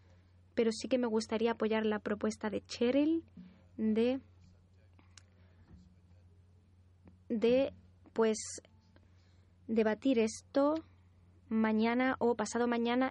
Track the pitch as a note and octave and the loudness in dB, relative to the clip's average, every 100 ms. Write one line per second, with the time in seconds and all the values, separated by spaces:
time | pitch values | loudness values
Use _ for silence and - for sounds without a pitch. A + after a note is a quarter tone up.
0 | - - _ - - - A3+ A3 A3+ C4 | -20 -20 _ -20 -6 0 0 0 -2 -2
1 | A#3+ A3 A3 A3 A3+ A3+ A3 A3 G#3+ G#3+ | 0 -2 -2 -2 -2 -2 0 0 0 -2
2 | - G#3 A3 G#3+ A3 G3+ - - A#3+ C4+ | -4 -4 -4 -4 -6 -6 -8 -2 2 2
3 | D4+ E4 - - - - - - A3 G#3+ | 2 0 -4 -14 -20 -20 -18 -4 0 2
4 | A#3+ C4 - - - - _ - - - | 0 -2 -6 -20 -20 -20 _ -20 -20 -20
5 | - - - - - _ - - - _ | -20 -20 -20 -20 -20 _ -20 -20 -20 _
6 | _ - - - _ - _ _ _ _ | _ -20 -20 -20 _ -20 _ _ _ _
7 | - - - A3+ A3+ B3 C#4 - - - | -20 -20 -8 0 2 4 2 -4 -20 -20
8 | - - A3 A3 - - - - _ - | -8 0 0 0 -6 -14 -18 -20 _ -20
9 | - - _ - _ _ - A3+ G#3 G#3+ | -20 -20 _ -20 _ _ -4 0 0 0
10 | C4+ A#3+ A3 - - C#4 C#4+ D#4+ - - | 0 2 0 -2 -4 0 2 0 -6 -18
11 | - _ - - - A3 A3 A3 A3+ A#3+ | -20 _ -20 -20 -4 0 2 2 2 0
12 | B3+ - A#3 A#3 G#3+ A#3 A#3+ A#3+ A#3 A#3+ | 0 0 0 0 -2 -2 0 0 0 0
13 | C4 | 0